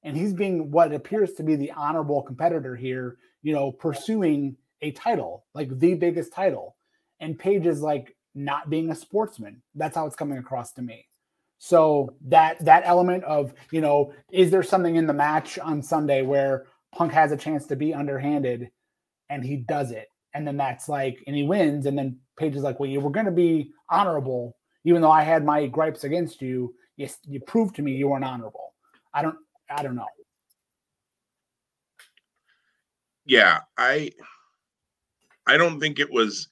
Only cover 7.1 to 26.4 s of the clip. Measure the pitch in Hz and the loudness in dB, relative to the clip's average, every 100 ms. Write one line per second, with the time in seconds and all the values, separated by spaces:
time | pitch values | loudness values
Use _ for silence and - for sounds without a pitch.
7.1 | _ 160 156 190 202 170 147 151 147 113 | _ -12 -6 -2 0 0 0 -2 -4 -6
8.1 | _ _ 143 143 143 147 156 165 156 - | _ _ -10 -6 -6 -4 -4 -4 -8 -6
9.1 | 202 220 - 104 - _ 143 156 165 151 | -4 -4 -8 -18 -18 _ -8 -6 -4 -6
10.1 | - 147 135 123 131 117 - 123 113 _ | -6 -8 -8 -8 -10 -10 -12 -12 -14 _
11.1 | _ _ _ _ _ - 175 156 147 131 | _ _ _ _ _ 4 6 6 4 -2
12.1 | - 139 160 156 156 156 165 180 180 180 | -8 4 6 6 2 8 8 8 4 4
13.1 | 180 165 151 135 - - 160 156 143 139 | 0 0 -2 -2 -10 -6 -2 2 2 2
14.1 | - _ 185 180 190 180 190 175 165 160 | -6 _ 2 4 4 2 2 2 2 0
15.1 | 143 147 156 156 - 160 147 131 160 151 | 0 2 0 -2 -12 -6 -6 -2 -2 2
16.1 | 139 131 139 139 135 - _ _ - 170 | 0 2 2 2 -2 -6 _ _ -4 0
17.1 | 160 151 147 151 156 - 135 151 143 143 | 4 2 2 -4 -6 -4 -4 -4 -4 -6
18.1 | 139 143 147 131 120 120 _ _ _ _ | -4 -2 -2 -2 -4 -10 _ _ _ _
19.1 | _ _ 143 127 143 120 151 131 113 110 | _ _ -8 -6 -8 -6 -4 -4 -8 -16
20.1 | _ _ 143 151 139 135 120 - 147 135 | _ _ -10 -8 -4 -4 -6 -8 -4 -4
21.1 | 127 - 143 143 202 160 143 139 139 135 | -6 -8 -4 0 2 2 0 -2 -2 -4
22.1 | 127 _ - 156 139 135 123 139 139 143 | -8 _ -6 -4 -2 -6 -4 -4 -2 -2
23.1 | 165 214 175 170 160 143 _ - 170 196 | -2 -2 2 2 2 -2 _ -2 0 0
24.1 | 156 131 127 120 - _ _ 170 170 156 | -2 -4 -6 -8 -14 _ _ 2 4 8
25.1 | 156 156 160 151 151 143 123 160 156 139 | 6 6 2 4 0 0 0 -2 -2 -4
26.1 | 165 160 - | -4 -4 -6